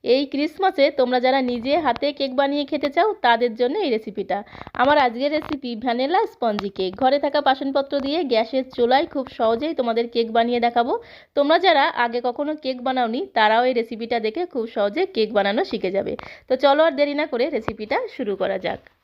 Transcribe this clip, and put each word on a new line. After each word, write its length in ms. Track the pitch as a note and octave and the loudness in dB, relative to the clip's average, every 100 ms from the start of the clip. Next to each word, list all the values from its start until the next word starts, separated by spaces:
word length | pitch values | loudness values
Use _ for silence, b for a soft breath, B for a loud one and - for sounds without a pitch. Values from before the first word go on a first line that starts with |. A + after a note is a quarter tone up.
এই 200 | - B3+ C#4 | 2 2 2
ক্রিসমাসে 540 | C#4 D4+ - F#4+ F#4+ C#4 | -2 -4 0 -2 2 2
তোমরা 280 | C#4 B3 B3 | 2 0 2
যারা 200 | B3 C4+ | 2 2
নিজে 320 | B3+ A#3+ A#3+ D4+ D4+ | 0 -4 0 0 0
হাতে 220 | A#3+ C#4+ | 0 -4
কেক 180 | C#4+ C4+ B3+ | -2 -4 0
বানিয়ে 280 | C#4 C#4+ C#4+ | 0 0 -2
খেতে 240 | D4+ C#4+ | -2 -2
চাও, 200 | D#4 G#4+ G#4 B3 | 2 0 2 2
তাদের 260 | A#3 A#3+ A3 | 4 2 0
জন্য 200 | B3 F4 F4+ | -2 0 0
এই 60 | A3 | -2
রেসিপিটা। 420 | G#3+ G3 F#3+ F#3+ G#3 B B | -4 -8 -4 -6 -6 B B
আমার 240 | - B3+ D4 B3+ | 0 4 6 4
আজকের 260 | A#3 C#4+ | 2 -2
রেসিপি 400 | D4+ - C#4 B3 A#3 | -2 -4 -8 -6 -6
ভ্যানিলা 360 | B3+ A#3+ C4+ F#4 A4+ | -4 -2 0 0 0
স্পঞ্জি 360 | - A#3 G#3 G3 - | -2 -2 -2 -4 -4
কেক। 140 | F#3 F#3 | -6 0
ঘরে 180 | C4 C#4+ | 2 2
থাকা 200 | C#4+ D4 | 0 0
বাসনপত্র 520 | C#4 C4+ C#4 C#4 C#4 C#4+ C4+ | 2 0 0 -2 -2 -4 -2
দিয়ে 140 | D#4 D4 | -2 0
গ্যাসের 320 | A3+ A3+ C4 C4 - | 0 0 -2 -4 -2
চুলায় 300 | A#3+ C4 D#4+ | 2 2 2
খুব 120 | D4 B3+ - | -4 -8 -2
সহজেই 360 | A3+ A#3 D4+ D#4+ | 0 2 -2 -2
তোমাদের 300 | A#3+ A3+ A#3+ | -2 0 -2
কেক 160 | A#3+ A3+ | -2 0
বানিয়ে 280 | A3+ A#3 A#3+ A#3+ | 2 2 2 0
দেখাবো। 280 | A#3 A#3+ A4+ B B B - | 2 0 -2 B B B -2
তোমরা 220 | C#4+ E4 | 2 4
যারা 240 | F#4 D4+ C#4 - A#3+ | 4 4 2 0 -2
আগে 140 | A#3+ B3 | -2 -4
কখনো 240 | B3 D4 D4+ | -4 -4 -4
কেক 160 | C4 B3+ B3 | -6 -4 -2
বানাওনি, 340 | B3+ A#3+ A#3+ G4 - | 0 -2 -2 -4 2
তারাও 280 | G#3+ A3 B3+ | 4 4 2
এই 80 | |
রেসিপিটা 440 | A#3+ A3+ A3 A3+ A#3 | 0 -2 -6 -4 -2
দেখে 220 | G#3+ G#3+ F4 | -2 -4 -6
খুব 100 | C4 A3+ A#3 | -4 -6 -2
সহজে 260 | G3+ A3+ F#4+ | -2 0 -2
কেক 160 | - G#3+ | 0 0
বানানো 280 | A3 G3 A3 F#4+ | 2 2 0 -2
শিখে 260 | G#3 F#3 | -2 -2
যাবে। 220 | G3 - - B B B | -2 -4 -8 B B B
তো 60 | B3+ | 2
চলো 260 | C#4+ C#4+ | 4 4
আর 100 | E4 C#4 | 4 2
দেরি 160 | C#4+ C#4+ | -2 0
না 100 | D4+ | -4
করে 180 | A#3+ C#4 | -2 -2
রেসিপিটা 480 | C#4 A#3 G#3+ G#3+ D#4 B4 - | -2 -6 -8 -4 -4 -4 -6
শুরু 180 | A#3 F#3+ | -6 -2
করা 180 | F#3 F#3+ F3+ | -4 -4 -6
যাক। 160 | - _ _ | -8 _ _